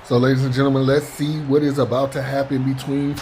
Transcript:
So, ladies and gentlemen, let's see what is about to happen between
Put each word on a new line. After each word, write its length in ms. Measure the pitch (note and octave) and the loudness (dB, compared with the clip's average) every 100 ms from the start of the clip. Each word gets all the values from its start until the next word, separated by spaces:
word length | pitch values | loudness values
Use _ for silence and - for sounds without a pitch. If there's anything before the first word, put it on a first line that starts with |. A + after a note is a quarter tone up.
So, 140 | - B2 | 0 2
ladies 260 | B2+ C3+ | 4 2
and 100 | C3+ | 0
gentlemen, 320 | B2+ C#3 C3+ | 2 2 2
let's 200 | C3+ C#3+ | 2 2
see 340 | C#3+ - D3 D3+ | 0 -6 -4 -4
what 220 | C#3+ C#3+ | 0 2
is 140 | D3 C#3+ | 2 0
about 340 | A#2+ A#2+ C3+ | 0 0 -2
to 80 | C#3+ | -4
happen 420 | C3 C#3 C3+ C3+ | -4 -2 -2 -2
between 500 | C3 C3+ - C#3 C#3+ C#3 | -2 -4 -4 -2 -2 -4